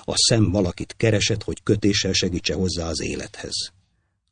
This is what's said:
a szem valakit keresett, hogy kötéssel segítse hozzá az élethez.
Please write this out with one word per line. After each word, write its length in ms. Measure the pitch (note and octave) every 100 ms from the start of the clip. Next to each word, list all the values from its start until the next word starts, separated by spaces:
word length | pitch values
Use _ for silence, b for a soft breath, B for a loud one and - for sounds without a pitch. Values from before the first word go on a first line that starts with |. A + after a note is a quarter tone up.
a 100 | B -
szem 360 | - A#2+ F#2+
valakit 440 | G2+ F2+ - - -
keresett, 460 | A2+ G#2 - G2+
hogy 200 | - E2
kötéssel 500 | - G#2 G#2 G2 G2
segítse 400 | F#2+ F#2+ E2+ -
hozzá 340 | D#2+ F#2 E2+ E2
az 140 | D#2
élethez. 720 | - - - - - - - _ _ _ _ _ _